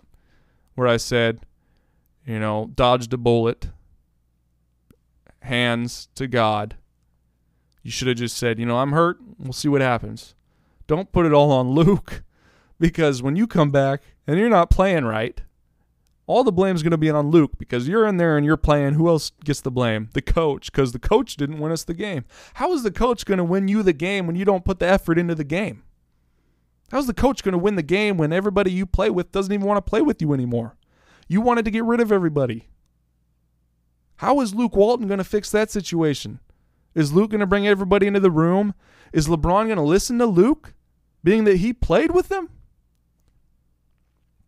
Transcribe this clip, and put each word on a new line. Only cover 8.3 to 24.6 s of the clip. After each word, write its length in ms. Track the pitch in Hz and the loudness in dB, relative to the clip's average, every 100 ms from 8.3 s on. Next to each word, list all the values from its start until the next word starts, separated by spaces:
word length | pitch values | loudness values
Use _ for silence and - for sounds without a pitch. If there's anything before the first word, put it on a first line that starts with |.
| - | -4
said, 220 | 120 113 | -4 -2
"You 60 | 120 | -2
know, 120 | 120 | -2
I'm 140 | 139 | 0
hurt. 260 | 151 170 180 - - | 0 0 -2 -16 -16
We'll 140 | 135 | -12
see 160 | 123 147 | -6 0
what 120 | 143 | 0
happens." 540 | 131 117 107 113 - _ _ _ _ _ - | 2 -2 -4 -14 -18 _ _ _ _ _ -4
Don't 260 | 156 202 | -4 0
put 140 | 180 165 | 2 4
it 80 | |
all 180 | 147 147 | 4 4
on 200 | 131 127 | 2 2
Luke, 520 | 143 165 196 - - - _ _ | 4 4 2 -2 -16 -16 _ _
<laughs> 280 | _ _ _ | _ _ _
because 420 | 170 - 151 131 | -2 2 0 0
when 140 | 131 165 | -2 -2
you 120 | 226 | 0
come 240 | 185 147 | 2 2
back 320 | 139 135 143 - _ - | 2 0 -4 -10 _ -4
and 100 | 165 | 0
you're 120 | 233 | 4
not 200 | 196 170 | 2 4
playing 360 | - 190 170 120 | 4 4 2 0
right, 360 | 110 120 - - _ _ _ _ _ _ _ - | -2 -6 -8 -18 _ _ _ _ _ _ _ -2
all 160 | 202 | 2
the 80 | 254 | 2
blame's 320 | 175 190 180 | 2 0 0
gonna 140 | 160 165 | 0 0
be 120 | 156 | 2
on 200 | 151 147 | 0 4
Luke 240 | 165 139 - | 4 2 -4
because 300 | - 123 127 | -6 -6 -2
you're 180 | 214 214 | 0 0
in 120 | 180 | 2
there 180 | 170 151 | 0 2
and 80 | 147 | 2
you're 120 | 156 | 2
playing. 380 | - 147 139 151 | 2 2 2 2
Who 120 | 170 | 2
else 240 | 160 - _ 147 | 2 -2 _ -6
gets 160 | 139 | -4
the 100 | 135 | -4
blame? 380 | 127 120 107 110 | -2 -2 -2 -4
The 80 | - | -8
coach, 500 | - - 160 139 - | -2 0 0 -4 -6
'cause 200 | - 131 | -2 -2
the 80 | 120 | -2
coach 380 | - 220 247 - | 0 0 0 -6
didn't 220 | 143 156 | -6 -4
win 120 | 156 | -6
us 140 | 165 - | -6 -8
the 80 | |
game. 320 | 170 208 160 117 - - - | -10 -8 -8 -10 -20 -20 -6
How 180 | 302 | -2
is 100 | 339 | -2
the 80 | 226 | -2
coach 340 | 165 247 240 - | 0 -2 -2 -2
gonna 200 | 190 170 | -2 0
win 240 | 190 196 | 0 0
you 120 | 214 | 2
the 120 | 185 | 2
game 340 | 143 175 202 170 | 0 -2 -4 -4
when 80 | 175 | -2
you 80 | |
don't 220 | 196 185 | 0 0